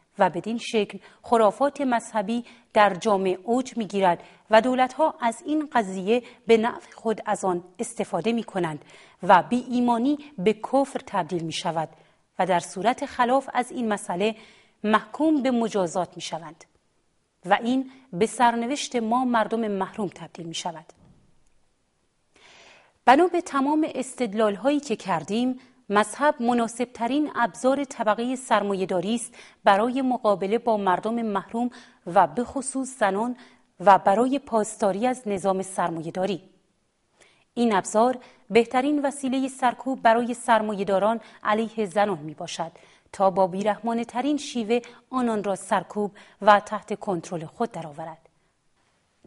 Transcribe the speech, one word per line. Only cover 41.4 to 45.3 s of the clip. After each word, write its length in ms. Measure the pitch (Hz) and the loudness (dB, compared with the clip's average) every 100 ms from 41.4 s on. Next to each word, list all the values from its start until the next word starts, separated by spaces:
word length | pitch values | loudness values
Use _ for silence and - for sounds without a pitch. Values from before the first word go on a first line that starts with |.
علیه 420 | - 214 226 226 208 | -2 -2 -2 -4 -4
زنان 340 | 190 208 165 | 0 0 0
می‌باشد 520 | 156 147 170 - 165 - - _ _ | -8 -12 -10 -8 -8 -10 -20 _ _
تا 180 | - 196 | 0 2
با 180 | 190 190 | 4 2
بیرحمانه‌ترین 920 | 185 208 202 233 233 233 240 277 294 | 0 -2 -2 -2 -4 -4 -4 -2 -2
شیوه 420 | - 240 208 240 - - _ | -4 -6 -2 -2 -2 -14 _
آنان 340 | 254 240 | -4 -2